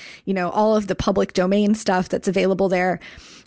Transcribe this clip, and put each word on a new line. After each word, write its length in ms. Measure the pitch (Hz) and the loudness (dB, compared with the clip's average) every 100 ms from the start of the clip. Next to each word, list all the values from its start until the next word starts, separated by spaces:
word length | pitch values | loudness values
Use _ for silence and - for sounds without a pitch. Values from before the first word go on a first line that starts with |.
| - - - | -20 -12 -6
you 80 | |
know, 160 | 190 175 | -2 -2
all 260 | - 214 214 | 2 2 2
of 120 | 202 | 0
the 80 | 185 | -2
public 360 | - 196 190 | 0 0 0
domain 420 | - 185 202 208 | 0 2 2 2
stuff 360 | 214 - 185 180 | 0 0 0 0
that's 180 | - - | -2 -2
available 400 | 180 185 190 190 | 0 0 2 2
there 320 | 180 185 170 - - - - | 2 0 -2 -8 -20 -20 -20